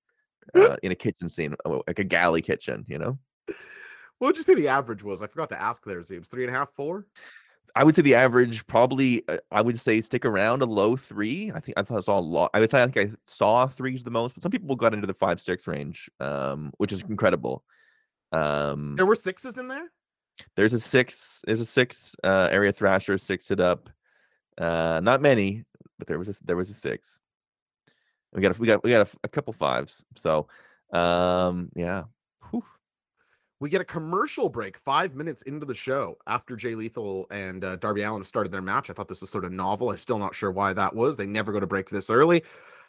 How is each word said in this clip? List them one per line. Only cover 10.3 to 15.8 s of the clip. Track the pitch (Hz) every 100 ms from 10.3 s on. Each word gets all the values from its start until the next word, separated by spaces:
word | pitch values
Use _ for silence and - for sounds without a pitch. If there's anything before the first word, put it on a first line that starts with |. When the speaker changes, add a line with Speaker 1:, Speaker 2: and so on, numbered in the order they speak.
| 101 107 131
Speaker 2:
a | 127
low | 107 104 131
three. | - 101 107 165 214
I | 113
think | 131 -
I |
thought | 104 113
I |
saw | 92 101
a |
lot. | 80 80 85
I | 104
would | 110
say | 135
I | 123
think | 113 101
I | 110 -
saw | - 101 120 135
threes | 131 131 131
the | 120
most, | 117 120
but | -
some | 175
people | - 160
got | 127 117
into | 107 101
the |
five, | 92 95 87
six | - 87 -
range, | 73